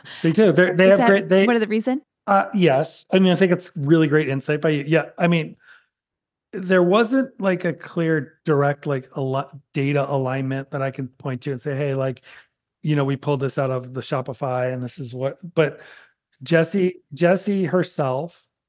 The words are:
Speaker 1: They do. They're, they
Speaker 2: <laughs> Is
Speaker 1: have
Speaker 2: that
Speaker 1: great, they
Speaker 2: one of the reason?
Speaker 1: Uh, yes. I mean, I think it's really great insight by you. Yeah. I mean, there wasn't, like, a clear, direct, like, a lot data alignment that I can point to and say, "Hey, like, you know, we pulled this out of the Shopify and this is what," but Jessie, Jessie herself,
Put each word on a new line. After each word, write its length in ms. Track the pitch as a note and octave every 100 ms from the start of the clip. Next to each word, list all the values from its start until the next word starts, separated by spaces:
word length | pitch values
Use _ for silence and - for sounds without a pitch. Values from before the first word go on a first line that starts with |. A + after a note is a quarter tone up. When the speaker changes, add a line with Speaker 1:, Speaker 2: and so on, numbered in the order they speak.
| - -
Speaker 1:
They 100 | E3
do. 200 | E3 G#3+
They're, 220 | E3 F3+
they 100 | F3+
Speaker 2:
<laughs> 60 | F#3+
Is 0 |
Speaker 1:
have 80 | G3
Speaker 2:
that 100 | A#3+
Speaker 1:
great, 200 | G3 D#3+
they 180 | F#3+ G3+
Speaker 2:
one 80 |
of 60 | A#3
the 80 | G#3+
reason? 320 | A3 A#3 C4 - _ -
Speaker 1:
Uh, 200 | G3 -
yes. 500 | G3+ E3 C3+ D#3 - -
I 60 | F#3+
mean, 120 | F#3+
I 60 | E3+
think 160 | F#3+
it's 180 | F3 - E3+
really 320 | C#3 E3 D#3
great 200 | D3+ C#3+
insight 320 | C3+ - D3+
by 80 | D#3+
you. 140 | D3 C3+
Yeah. 240 | D#3+ C#3+ -
I 100 | F3
mean, 280 | E3+ D#3+ - _ - _ _ _ _ _ _ _
there 300 | F#3+ F#3 F#3
wasn't, 560 | F3 G#3 A3+ C4+ C4 -
like, 240 | G3 F3+
a 100 | F3+
clear, 680 | D3+ - - E3 D#3+ B2 _
direct, 420 | - C#3+ C#3+ C#3+ D3
like, 220 | C3+ B2+
a 60 | -
lot 340 | C3+ C3+ C3+ C#3 _
data 360 | D3+ C#3 C#3+ C#3
alignment 600 | C#3 C3 C3+ C3 C3+ C#3
that 100 | C#3
I 80 | C3+
can 180 | C3+ C3+
point 340 | _ C#3 B2+
to 100 | -
and 80 | B2+
say, 160 | D3+ C#3
"Hey, 180 | C#3+
like, 280 | C3+ C3 B2+ - - _ _ _ _
you 160 | D3+ D3
know, 80 |
we 120 | C3+ C3+
pulled 240 | D3 C#3
this 180 | C3 D3
out 120 | C3+
of 220 | C3 B2
the 80 | C3
Shopify 720 | - C#3 C3 A#2+ C3+ B2+ B2+
and 100 | B2+
this 160 | B2 -
is 160 | B2+
what," 240 | B2 C3+ - E3+
but 260 | - D3 - - - _ _ _ _
Jessie, 600 | C3 E3 E3 G3+ F#3 - _
Jessie 540 | C#3 F3 F#3+ G3+ G3 E3+
herself, 800 | F3+ E3 - C3+ B2+ E3+ - _ _